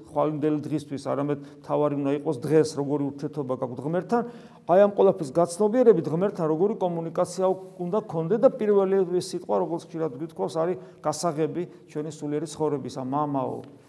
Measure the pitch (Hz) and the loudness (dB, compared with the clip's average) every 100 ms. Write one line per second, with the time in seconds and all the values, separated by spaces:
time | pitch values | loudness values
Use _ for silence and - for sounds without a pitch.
0 | - 147 147 151 151 151 131 151 147 135 | -6 -2 0 0 -2 -2 -2 -6 -6 -8
1 | 139 131 143 143 - - - 147 147 143 | -4 -2 -2 -4 -8 -16 -4 0 0 0
2 | 139 143 147 - - 156 151 135 143 147 | -2 -2 -2 -4 2 4 4 0 -2 -2
3 | 139 139 147 147 127 127 131 123 139 175 | -2 -6 -8 -6 -6 -4 -6 -6 -4 -4
4 | 165 240 240 - - - - 180 202 202 | 0 -2 -2 -8 -20 -8 4 6 6 6
5 | 196 185 147 143 175 175 214 240 233 180 | 4 4 0 2 2 2 2 6 8 6
6 | 151 160 202 202 156 156 202 220 185 170 | 4 0 -2 0 0 2 0 0 -2 -2
7 | 165 165 180 190 185 185 - - 175 214 | -4 -2 -2 0 0 0 -6 -10 -2 -2
8 | 214 165 165 220 262 - 214 202 190 196 | -2 -2 0 4 4 4 2 4 4 2
9 | 175 180 175 175 - 202 170 165 160 165 | 2 0 -2 -6 -2 -2 0 -4 -6 -6
10 | 160 135 160 175 190 160 170 185 - - | -6 -6 -10 -6 -4 -2 -2 -4 -10 -8
11 | 151 151 175 151 156 151 175 - - 151 | -6 -2 -2 -2 -2 -4 -8 -12 -12 -8
12 | 156 147 147 147 160 - 151 143 127 131 | -8 -8 -6 -4 -6 -4 -2 -2 -6 -8
13 | 127 143 151 139 123 120 - - | -4 -2 -2 -2 -4 -8 -12 -20